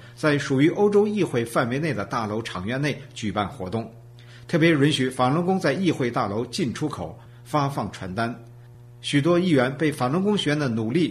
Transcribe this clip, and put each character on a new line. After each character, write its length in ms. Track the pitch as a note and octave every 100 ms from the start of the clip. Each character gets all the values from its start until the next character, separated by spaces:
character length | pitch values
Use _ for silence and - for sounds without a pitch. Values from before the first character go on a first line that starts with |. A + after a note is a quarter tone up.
| - -
在 220 | D3+ C#3+
属 240 | C#3+ C3+
于 80 | D3+
欧 180 | F3 G#3
洲 180 | G3+ G#3+
议 160 | G#3
会 220 | D#3+ B2+ A#2
范 240 | E3 B2
围 100 | C3+
内 140 | E3
的 100 | G#2
大 240 | F#2+ B2+ A2
楼 140 | G#2+
场 260 | A2+ - F#2+
院 120 | C3
内 200 | D3 - -
举 180 | - G#2+
办 160 | F#2 G2
活 220 | - F2+
动， 200 | A2+ A#2 - - - - - -
特 100 | E3+
别 120 | E3
允 200 | D#3 C#3+
许 180 | C#3 B2+
法 200 | B2+ B2+
轮 160 | D3 F3
功 120 | F#3+
在 140 | E3+
议 180 | C#3+ F#3
会 220 | C#3+ B2
大 160 | B2+ A2
楼 180 | G2+ B2
进 280 | - D3
出 160 | - D3+
口 280 | - E2 - - - -
发 240 | D3+ C#3
放 200 | C#3+ G#2
传 240 | - A2+
单。 240 | F#2 A#2 A#2+ - - - - - -
许 220 | - C#3+
多 180 | D3 F3
议 120 | F#3
员 240 | C#3 B2 C#3+
被 140 | D#3
法 180 | C#3+ B2
轮 120 | D#3+
功 160 | G3 G#3
学 120 | -
员 100 | D3+
的 80 | C#3
努 240 | A2+ A2
力 160 | C#3+ D3